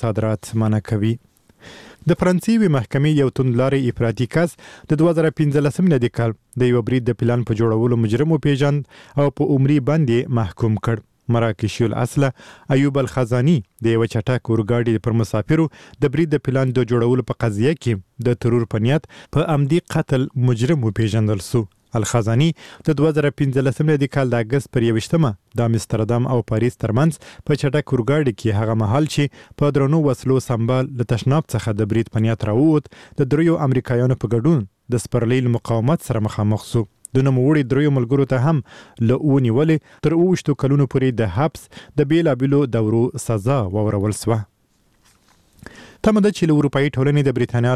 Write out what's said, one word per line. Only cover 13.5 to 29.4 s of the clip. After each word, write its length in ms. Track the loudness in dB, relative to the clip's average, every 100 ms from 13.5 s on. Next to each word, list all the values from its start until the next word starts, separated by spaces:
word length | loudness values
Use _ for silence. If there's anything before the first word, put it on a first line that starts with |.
| 0 -2 _ 0
د 100 | 0
یوه 140 | 0
چټک 400 | -2 -2 -4 -2
اورګاډي 540 | -2 0 0 0 -2 0
پر 100 | -2
مسافرو 440 | -2 -4 0 0 0 -4 -20 -4
د 80 | -2
برید 220 | 0 0 -2
د 80 | -2
پلان 260 | -2 0 0
د 100 | 0
جوړولو 360 | 0 2 0 -2
په 80 | -4 -4
قضیه 280 | 0 0 0
کې 480 | -2 -4 -6 -6 -2
د 100 | 0
ترور 260 | 0 0 0 -2
په 100 | 0
نیت 240 | 0 -2 -18 -6
په 160 | -2 0 0
عمدي 260 | 2 0 0 -4
قتل 340 | 0 -2 -2 0 0
مجرم 360 | 0 0 0 0
وپیژندل 540 | 0 0 0 0 -2 -2
سو. 160 | -2 -2 _ _ -4
الخزاني 480 | 0 0 2 2 0 -2 -12 -8 -4
د 100 | 0
دوه 120 | 2 2
زره 140 | -2 0
پنځلسم 460 | -2 0 0 0 0
میلادي 200 | 0 0
کال 180 | 0 0
د 100 | 0
اګست 260 | 0 -4 -2 -2
پر 80 | 0
یوویشتمه 440 | 0 0 0 0 -2 _ -4
د 100 | 0
امستردام 560 | 0 -2 -4 0 0 0
او 100 | -2 -2
پاریس 260 | 0 -2 -2
ترمنځ 300 | -2 0 0 -2 -12 -18 -4
په 140 | -2
چټک 340 | 0 -2 -2
اورګاډي 400 | -2 0 0 0 -2
کې 180 | -2 0
هغه 160 | 0 0
مهال 260 | 0 0 0
چې 100 | -2 -4 -4